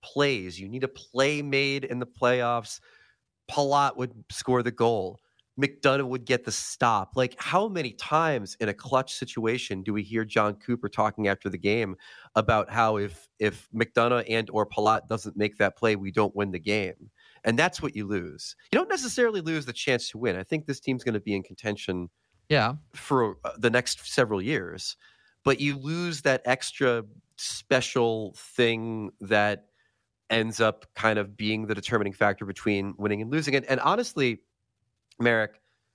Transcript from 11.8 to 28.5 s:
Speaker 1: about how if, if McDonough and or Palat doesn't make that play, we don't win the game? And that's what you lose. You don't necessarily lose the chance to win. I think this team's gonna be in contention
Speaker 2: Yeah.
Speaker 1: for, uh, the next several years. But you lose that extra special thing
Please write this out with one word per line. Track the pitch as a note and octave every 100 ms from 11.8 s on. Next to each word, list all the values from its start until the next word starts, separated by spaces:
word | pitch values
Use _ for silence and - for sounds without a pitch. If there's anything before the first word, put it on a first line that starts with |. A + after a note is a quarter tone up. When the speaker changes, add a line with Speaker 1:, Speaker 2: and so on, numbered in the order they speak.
| G#2 F2+ - - - A2+
Speaker 1:
about | G#2+ A2 G2
how | A2+ A2+ G#2+
if, | G2+ E2 - -
if | G#2+ - -
McDonough | A2 A#2 - A#2 B2 G#2
and | A2+ G#2
or | G#2 G#2
Palat | - G#2+ A2 -
doesn't | A2+ G#2+ G2
make | G#2 -
that | G2+ -
play, | A2+ G#2
we | G2
don't | F#2+ G#2 G2
win | G2+
the | F2+
game? | E2 G#2 F#2+ - - _ _ _
And | A2+ A#2
that's | F3 -
what | D#3 G#2
you | G2+
lose. | G2+ E2+ C#2+ - - -
You | C4
don't | F#4
necessarily | F#4 B3+ B3+ A#3 G3+
lose | D#3+ D#3+ B2+
the |
chance | A2+ - B2 -
to | A2
win. | A#2+ F2+
I |
think | F#2+ D#3+ D3+
this | C3+
team's | - B2+
gonna | A#2+ G#2+
be | G#2
in | G2
contention | - F#2+ A2 G#2 - F2+ F2 _ _ _ -
Speaker 2:
Yeah. | D3+ A2+ D3+ _
Speaker 1:
for, | - - C3+ A2+ -
uh, | - -
the | A#2
next | A#2+ - - -
several | - A#2 G2+
years. | G#2 C#3 F2 - - - _ _ _ _
But | C3+ C3+
you | C#3+ C#3
lose | C#3 E3+ F3 D#3
that | D3 C3
extra | - C3 - - C3 A#2 G#2+ - _ -
special | - - - C3 B2 C3 A#2 A2+ G#2 -
thing | -